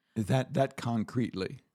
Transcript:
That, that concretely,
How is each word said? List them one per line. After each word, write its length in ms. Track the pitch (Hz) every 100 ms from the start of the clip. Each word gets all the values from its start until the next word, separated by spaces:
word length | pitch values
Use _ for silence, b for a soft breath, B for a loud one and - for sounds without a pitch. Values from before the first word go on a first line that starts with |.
| _ -
That, 360 | 104 131 127
that 240 | 139 135 -
concretely, 840 | 120 117 101 123 113 92 - 135 _